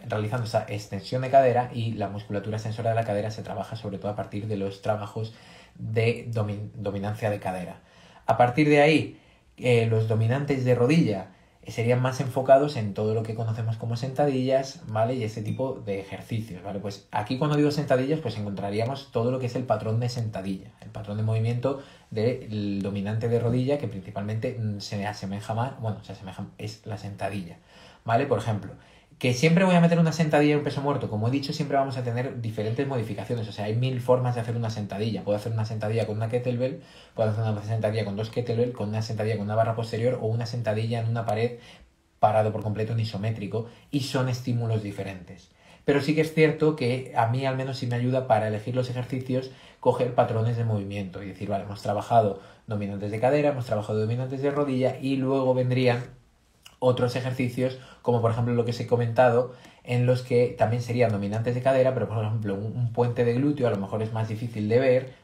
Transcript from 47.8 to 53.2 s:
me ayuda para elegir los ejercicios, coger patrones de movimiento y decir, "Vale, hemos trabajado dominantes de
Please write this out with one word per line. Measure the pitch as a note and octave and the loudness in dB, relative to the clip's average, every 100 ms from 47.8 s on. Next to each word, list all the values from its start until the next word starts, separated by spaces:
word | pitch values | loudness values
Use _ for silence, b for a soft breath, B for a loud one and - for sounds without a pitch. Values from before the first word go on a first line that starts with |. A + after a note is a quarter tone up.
| B2 | -4
me | A#2+ | 0
ayuda | B2 C3 - | 0 0 2
para | G#2+ G#2+ | 2 2
elegir | G#2+ - | -2 -4
los | B2+ B2 | -2 -2
ejercicios, | B2 B2 C3 B2+ B2+ C3 B B B | -4 -6 -6 -4 -4 -4 B B B
coger | B2+ A#2+ B2 | 2 2 2
patrones | - A2+ A2 A2 A#2 | 2 2 2 0 0
de | |
movimiento | A2+ G#2 G2 G2+ F#2+ F2 | 0 -2 -2 -6 -6 -8
y | G2+ | -12
decir, | F#2 G2 | -8 -4
"Vale, | G2+ | -4
hemos | G#2 G2 | -4 -8
trabajado | G#2+ G2+ - A#2 G#2 F#2+ B B - | -4 -2 4 4 4 0 B B -8
dominantes | G#2 G2+ G2+ G#2 | -6 -4 -6 -6
de | A2 | 0